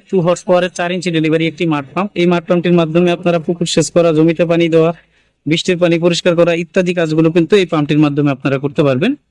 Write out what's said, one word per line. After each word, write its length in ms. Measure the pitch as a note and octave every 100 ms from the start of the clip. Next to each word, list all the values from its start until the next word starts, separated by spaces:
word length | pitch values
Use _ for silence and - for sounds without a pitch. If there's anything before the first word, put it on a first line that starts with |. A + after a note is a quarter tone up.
| -
টু 100 | F#3+
হর্স 240 | E3+ E3+
পাওয়ারের 260 | - F3+ F3+
চার 220 | - F3
ইঞ্চি 200 | F#3 F3+
ডেলিভারি 360 | D#3+ D#3 D#3+ D#3+
একটি 180 | D3+ E3+
মাড 200 | D3 C3+
পাম্প। 180 | E3 G3+ -
এই 100 | F3
মাড 180 | F3 E3
পাম্পটির 280 | F3 F3
মাধ্যমে 380 | F3 E3 E3+ F3
আপনারা 280 | F3 F3 E3+
পুকুর 280 | E3+ E3+ F3
সেচ 240 | - D3+
করা, 220 | F3 E3+
জমিতে 320 | D3+ D#3+ E3 E3+
পানি 240 | E3+ E3+
দেওয়া, 240 | D#3+ D#3+ E3 _ _ _ _ -
বৃষ্টির 320 | E3 - F3
পানি 220 | F3 E3+
পরিষ্কার 360 | F3 E3+ F#3 E3+
করা 180 | E3+
ইত্যাদি 400 | E3+ F3 F#3+ F3+
কাজগুলো 380 | F3+ E3 D#3 E3
কিন্তু 240 | F3 D#3+ G#3
এই 100 | F3+
পাম্পটির 340 | D#3+ D3 D3+
মাধ্যমে 320 | D3+ C#3+ C#3+
আপনারা 260 | C3 C#3+ C3+
করতে 260 | C#3+ D3
পারবেন। 320 | C#3+ C3 G#3+ D4 _